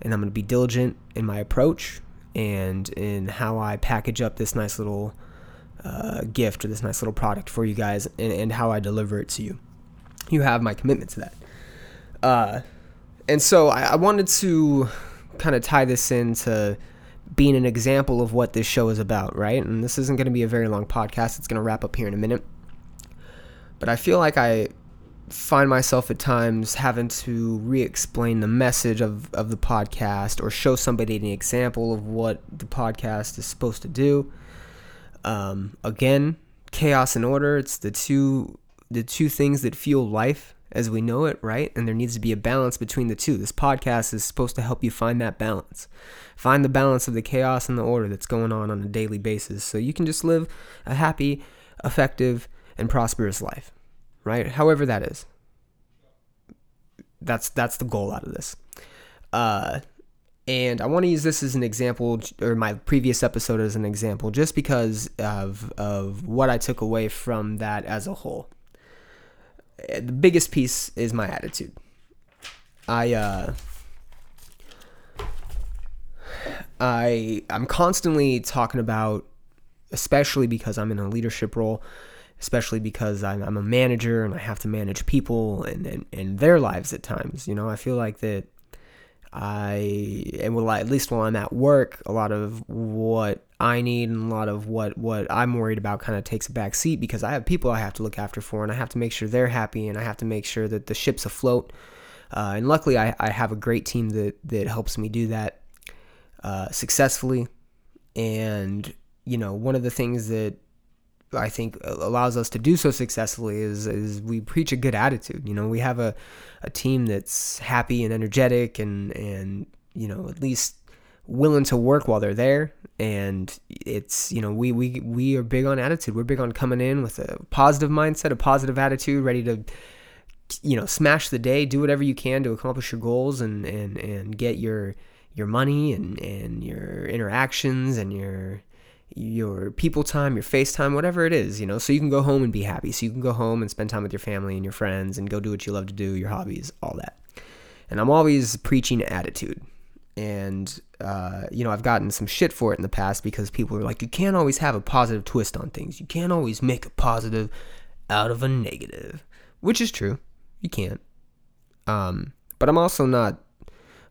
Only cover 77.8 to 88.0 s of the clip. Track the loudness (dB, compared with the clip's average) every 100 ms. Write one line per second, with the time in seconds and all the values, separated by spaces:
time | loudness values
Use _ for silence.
77.8 | 4 4 2 4 4 2 0 -2 0 0
78.8 | 0 0 0 -2 -6 -20 -20 -20 -20 _
79.8 | -10 -8 2 4 4 2 2 2 -2 -2
80.8 | -2 -2 -2 -2 -2 -2 -2 0 0 -2
81.8 | -8 -18 -20 -20 -20 -12 -2 0 0 -2
82.8 | -2 -2 -2 -2 -2 -4 -2 -2 2 4
83.8 | 4 4 2 2 0 -2 -6 -6 -4 -2
84.8 | -4 -2 2 2 2 0 0 -2 -4 -6
85.8 | -6 -8 -10 -8 -6 4 8 8 6 -2
86.8 | -6 -10 -6 -6 -6 -8 -6 -4 -4 -4
87.8 | -2 -2